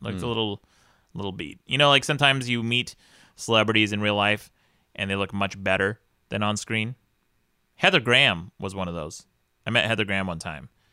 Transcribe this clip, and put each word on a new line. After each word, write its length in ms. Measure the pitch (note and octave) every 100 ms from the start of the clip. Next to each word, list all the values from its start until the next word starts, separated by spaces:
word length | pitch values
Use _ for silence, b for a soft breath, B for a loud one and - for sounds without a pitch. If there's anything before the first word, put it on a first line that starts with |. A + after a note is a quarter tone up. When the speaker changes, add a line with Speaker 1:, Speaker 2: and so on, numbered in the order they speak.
Speaker 1:
Looked 180 | - F#2+
Speaker 2:
Hmm. 40 |
Speaker 1:
a 40 | A#2+
little, 340 | A2+ G#2+ G2+ _ _ _ _ _
little 200 | - G2
beat. 260 | F#2 D2+ - -
You 100 | C3
know, 120 | C#3+
like, 160 | C#3
sometimes 440 | C3 C#3+ C#3 C3+ B2
you 140 | A#2+
meet 320 | A2+ A#2+ A#2+ - b b b
celebrities 580 | - - A2+ G#2+ A2 G#2+
in 80 | G#2
real 140 | G#2
life, 340 | G#2 G2+ G#2+ - _ _ _ _
and 160 | - G2
they 60 | G2
look 160 | F#2+
much 300 | G2+ G2 G2+
better 380 | F#2+ F#2+ G2 A2 _ _ _
than 140 | A2
on 140 | G#2 G#2
screen. 380 | - A2 A2 B2+ _ _ _ _ _ _ _ _
Heather 240 | F3+ F#3
Graham 520 | A#2 B2 C#3 F2 F2+ _
was 160 | G2
one 140 | G2 F2+
of 60 |
those. 320 | E2+ D#2 - - _ _ _ -
I 40 |
met 160 | A#2 G2+
Heather 180 | A2
Graham 220 | G2+ G2 F#2+
one 120 | E2
time. 300 | F2 D2 C2+ _ _